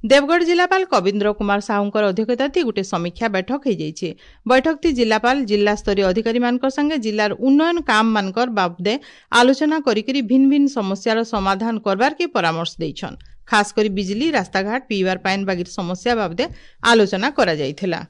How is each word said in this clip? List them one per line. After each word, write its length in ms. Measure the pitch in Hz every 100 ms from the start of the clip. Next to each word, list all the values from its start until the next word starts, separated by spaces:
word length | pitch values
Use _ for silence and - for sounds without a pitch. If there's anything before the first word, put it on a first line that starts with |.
ଦେବଗଡ଼ 400 | 220 277 285 339
ଜିଲ୍ଲାପାଳ 400 | 339 349 359 381 370
କବୀନ୍ଦ୍ର 380 | 247 185 208 208
କୁମାର 280 | 208 202 202
ସାହୁଙ୍କର 400 | 202 202 202 214 208
ଅଧ୍ୟକ୍ଷତାରେ 500 | 185 220 240 269 330
ଗୋଟେ 200 | 277 208
ସମୀକ୍ଷା 440 | 190 180 175 - 226
ବୈଠକ 300 | 196 185 277
ହେଇଯାଇଛି। 460 | 285 175 156 160 175 - - - -
ବୈଠକଟି 440 | 262 269 311 339
ଜିଲ୍ଲାପାଳ 440 | 254 233 220 233 277 233
ଜିଲ୍ଲାସ୍ତରୀୟ 560 | 208 208 208 - 202
ଅଧିକାରୀମାନଙ୍କ 640 | 190 185 226 233 240 247 269
ସାଙ୍ଗେ 300 | 262 294 311
ଜିଲ୍ଲାର 340 | 220 214 208 -
ଉନ୍ନୟନ 380 | 247 277 320 339 311
କାମମାନଙ୍କର 600 | 214 220 220 196 190 254
ବାବଦେ 440 | 214 180 175 185 254 - - _
ଆଲୋଚନା 460 | 233 247 269 302 311
କରିକିରି 400 | 285 214 220 269
ଭିନ୍ନ 240 | 220 262 269
ଭିନ୍ନ 180 | 285 277
ସମସ୍ୟାର 500 | 269 190 196 - 220
ସମାଧାନ 500 | 226 220 190 196 226 220
କରବାରକେ 460 | 208 190 254 311 349
ପରାମର୍ଶ 460 | 233 170 160 165 -
ଦେଇଛନ୍। 400 | 165 143 196 - - - -
ଖାସ 200 | 220 202 -
କରି 140 | 214
ବିଜଲି, 380 | 190 190 208 311
ରାସ୍ତାଘାଟ, 500 | 294 185 190 196 240 262
ପିଇବାର 300 | 202 185 185
ପାଣି 180 | 190 196
ବାଗିର 260 | 196 185 175
ସମସ୍ୟା 420 | - 175 180 240 233
ବାବଦେ 300 | 190 175 285 - - -
ଆଲୋଚନା 460 | - 226 196 190 240
କରାଯାଇଥିଲା। 680 | 294 202 156 139 147 196 165